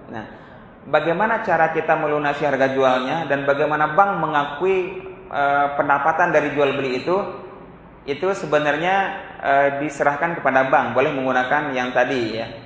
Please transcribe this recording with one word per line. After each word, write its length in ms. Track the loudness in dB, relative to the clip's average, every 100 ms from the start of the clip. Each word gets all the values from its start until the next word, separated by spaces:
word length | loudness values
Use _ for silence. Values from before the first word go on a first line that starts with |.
| -14
Nah, 120 | -14 -14 -16 -20 -20 -20 -20 -2
bagaimana 480 | 0 2 0 0 0
cara 320 | 0 2 2
kita 240 | 0 0 0
melunasi 480 | 0 0 0 -2
harga 240 | 0 2 2 2
jualnya 480 | 2 2 0 -4 -2
dan 160 | -2 0
bagaimana 480 | 0 0 0 2 4
bank 160 | 2 2
mengakui, 880 | 0 0 -2 -2 0 0 -2 -8 -14 -16 -8
eh, 340 | -2 2 2 2 0
pendapatan 560 | 2 2 2 2 4 2
dari 160 | 2
jual 240 | 2 2 2
beli 240 | -2 -2
itu, 400 | 0 0 -2 -8 -14 -18 -20 -20 -20 -12
itu 320 | -8 -4 -2
sebenarnya, 600 | -2 0 0 2 0 0 0 0 -6 -12 -6
eh, 300 | 2 4 2 0
diserahkan 560 | -4 0 0 0 -2
kepada 320 | 0 2 2 4
bank. 240 | 2 2
Boleh 240 | 0 0
menggunakan 560 | 0 0 0 2 0 0
yang 240 | -4 0
tadi, 400 | 0 2 0 -2
ya. 160 | -4 -8 -12